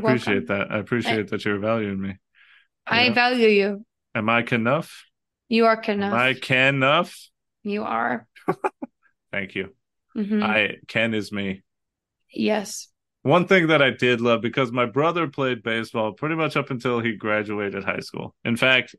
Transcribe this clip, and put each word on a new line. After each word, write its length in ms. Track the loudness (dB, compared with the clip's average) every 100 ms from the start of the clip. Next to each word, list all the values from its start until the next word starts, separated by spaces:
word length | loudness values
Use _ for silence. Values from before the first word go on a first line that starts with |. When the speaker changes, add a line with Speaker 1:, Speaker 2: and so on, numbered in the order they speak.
| 2
Speaker 1:
appreciate 440 | 2 2 -2 0
Speaker 2:
welcome. 200 | -2 -2
Speaker 1:
that. 60 | -4
I 40 |
appreciate 400 | -2 -2 0 -2
Speaker 2:
I 40 |
Speaker 1:
that 220 | -2 -4 -4
you're 140 | -2
valuing 420 | -2 -2 -2 -4
me. 160 | -8 -10 _ _ _ _ _ _ -4
Speaker 2:
I 160 | 0
Speaker 1:
You 60 | 2
know? 60 | 2
Speaker 2:
value 320 | 2 4 4
you. 360 | 4 2 -2 -10 _ _ -4
Speaker 1:
Am 140 | 0
I 120 | 2
Knuff? 600 | 2 0 2 0 -2 -14 -20 _ _ _ _
Speaker 2:
You 180 | 2 4
are 140 | 2 0
Speaker 1:
Am 120 | -4
Speaker 2:
Knuff. 140 | -2
Speaker 1:
I 200 | 0 2
Ken 460 | 0 0 2 2 2
Nuff? 360 | 2 2 0 -8 -20 _ _ _
Speaker 2:
You 200 | -8 -6
are. 440 | -4 -2 -2 -4 -8 -8 -6
Speaker 1:
<laughs> 840 | -4 -6 -8 -14 _ _ _ _
Thank 240 | -8 -6 -8
you. 180 | -8 -12 _ _ _ -8
Speaker 2:
Mm-hmm. 260 | -2 0
Speaker 1:
I, 320 | 0 2 0 -4 -6
Ken 260 | -2 0
is 180 | -2 -4
me. 320 | -6 -6 -8 _ _ _ _ _ _ _ -4
Speaker 2:
Yes. 540 | -2 -2 -4 -12 -16 _ _ _
Speaker 1:
One 240 | 2 2 4
thing 200 | 4 6
that 140 | 6
I 100 | 4
did 280 | 2 2 2
love, 220 | 2 2
because 300 | 0 -2 -2
my 120 | 0 -2
brother 420 | 0 0 0 -4
played 340 | -2 -4 -2
baseball 480 | -4 -4 -4 -4 -4
pretty 240 | -4 -4 -2
much 220 | -2 -2
up 140 | -4
until 280 | -4 -2 0
he 140 | -2 -4
graduated 680 | -2 -2 -2 -4 -4 -4 -4
high 160 | -6
school. 340 | -8 -10 -12 -8
In 140 | -4 0
fact, 380 | 2 2 0